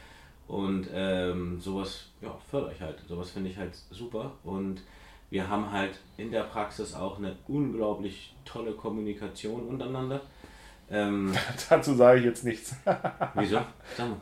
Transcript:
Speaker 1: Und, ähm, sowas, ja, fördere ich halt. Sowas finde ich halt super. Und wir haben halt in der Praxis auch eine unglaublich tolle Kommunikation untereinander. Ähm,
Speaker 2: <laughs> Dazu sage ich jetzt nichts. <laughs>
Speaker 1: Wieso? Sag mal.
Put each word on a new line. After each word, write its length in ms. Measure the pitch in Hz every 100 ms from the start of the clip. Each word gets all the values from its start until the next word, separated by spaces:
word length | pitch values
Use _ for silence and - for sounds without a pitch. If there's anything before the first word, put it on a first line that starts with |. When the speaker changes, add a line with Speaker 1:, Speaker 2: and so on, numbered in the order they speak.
| - - - - -
Speaker 1:
Und, 420 | 101 98 95 90
ähm, 680 | 87 95 92 90 90 87 87
sowas, 500 | 92 95 95 - - -
ja, 100 | 104 92 -
fördere 220 | 139 101
ich 80 | 82
halt. 180 | 78 76 -
Sowas 220 | 87 87
finde 200 | 98 92
ich 60 | 95
halt 160 | 90 - -
super. 420 | 87 120 110 135 -
Und 380 | 92 95 98 95 - - - - -
wir 180 | 98 95
haben 240 | 104 101
halt 260 | 101 95 - - -
in 140 | 113
der 120 | 110
Praxis 520 | 107 110 104 - 104
auch 240 | - 95 95
eine 180 | 98 90 -
unglaublich 840 | 143 135 113 107 98 101 95 - -
tolle 280 | - 117 113
Kommunikation 920 | 104 113 110 107 101 101 - 107 117 117
untereinander. 540 | 131 127 131 131 139 - - - - - - -
Ähm, 440 | 104 101 101 95 95 -
Speaker 2:
<laughs> 180 | - -
Dazu 240 | 156 147
sage 240 | 127 120 127
ich 80 | 120
jetzt 180 | 117
nichts. 320 | 123 110 - 131 - -
<laughs> 300 | 160 - -
Speaker 1:
Wieso? 240 | - 101 104 226 - - -
Sag 120 | 120
mal. 80 | 98